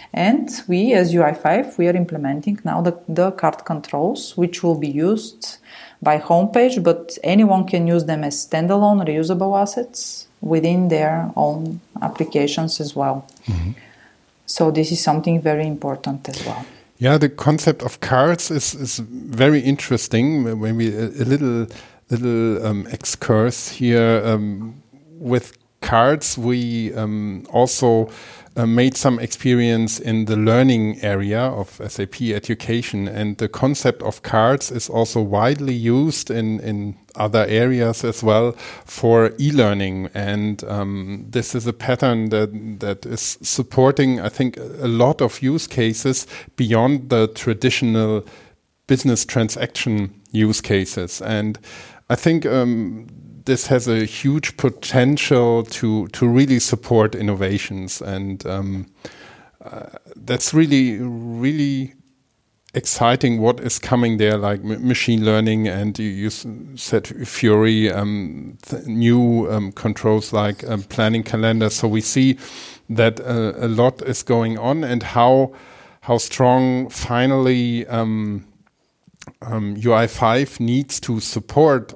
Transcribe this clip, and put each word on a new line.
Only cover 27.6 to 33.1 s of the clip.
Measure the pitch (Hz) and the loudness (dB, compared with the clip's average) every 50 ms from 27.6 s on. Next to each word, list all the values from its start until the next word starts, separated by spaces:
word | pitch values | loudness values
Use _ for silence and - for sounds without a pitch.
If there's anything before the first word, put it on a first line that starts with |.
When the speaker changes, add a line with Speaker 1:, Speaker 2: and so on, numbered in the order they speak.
| 120 127 - - 135 120 117 113 110 110 - - - - - - - - _ | 2 2 2 2 2 4 4 4 2 0 -4 -16 -20 -20 -20 -20 -20 -12 _
Speaker 2:
uh, | - 117 | -2 0
made | 113 117 120 123 131 127 - | 2 4 4 4 2 2 2
some | - 135 127 117 | 2 2 2 2
experience | 117 107 - - - 131 123 120 120 117 117 113 113 110 - - | -2 -6 -8 -4 0 2 2 4 4 2 2 2 0 -2 -4 -6
in | - - 110 110 110 | -4 -2 0 0 0
the | 110 113 | 0 0
learning | 107 107 110 113 123 131 135 127 113 110 107 107 - - | 2 4 4 4 6 6 6 4 4 2 0 -2 -2 -2
area | 104 101 98 101 101 104 113 | -2 -2 0 -2 -2 -2 0
of | 123 131 120 107 98 - - - | 0 -2 -2 -4 -8 -8 -10 -14
S | 104 104 - - | -12 -12 -6 -6
A | 98 98 | -8 -8
P | - - 123 113 107 | -6 -6 -4 -4 -4
education, | 101 - - 117 - - - 117 120 117 - - 104 98 | -4 -4 -4 -6 -6 -4 -4 -4 -2 -2 -4 -6 -4 -4
and | 101 | -4